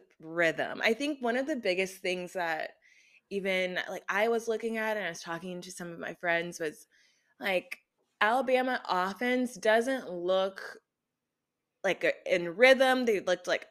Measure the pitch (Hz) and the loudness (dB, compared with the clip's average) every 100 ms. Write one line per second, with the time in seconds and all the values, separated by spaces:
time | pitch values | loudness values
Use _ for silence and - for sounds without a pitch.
0 | - - 160 165 165 151 113 - 220 226 | -16 -18 -6 2 2 2 -2 0 0 2
1 | 285 285 240 247 269 277 208 180 190 - | -2 -2 -2 0 -2 -2 0 0 -2 -4
2 | 185 180 180 190 170 156 - - _ _ | -4 -4 -4 -4 -4 -4 -6 -12 _ _
3 | _ _ - 202 190 185 180 175 - 185 | _ _ -8 -4 0 0 0 -4 -6 -6
4 | - 190 226 233 226 220 226 226 220 214 | -4 0 2 2 0 -4 -2 -2 -2 -2
5 | 180 165 170 165 185 180 180 - 175 170 | -4 -6 -8 -8 -8 -10 -10 -10 -10 -10
6 | - 165 175 170 175 170 160 156 - _ | -10 -4 0 0 0 -4 -6 -6 -16 _
7 | _ _ _ - 220 185 - - _ _ | _ _ _ -6 -2 0 -2 -12 _ _
8 | _ - 208 247 254 254 254 254 - 185 | _ 0 2 4 2 2 2 -2 -2 0
9 | 185 196 247 254 247 180 226 226 240 262 | -2 -2 0 0 0 0 4 4 2 -2
10 | - 180 175 190 190 190 - - _ _ | -4 -4 0 2 2 -4 -14 -16 _ _
11 | _ _ _ _ _ _ _ _ 190 170 | _ _ _ _ _ _ _ _ -2 0
12 | 165 - - 185 170 170 254 262 262 254 | 0 0 0 0 0 6 8 8 6 4
13 | 240 196 160 180 - 147 - | 2 0 0 -2 0 -2 -4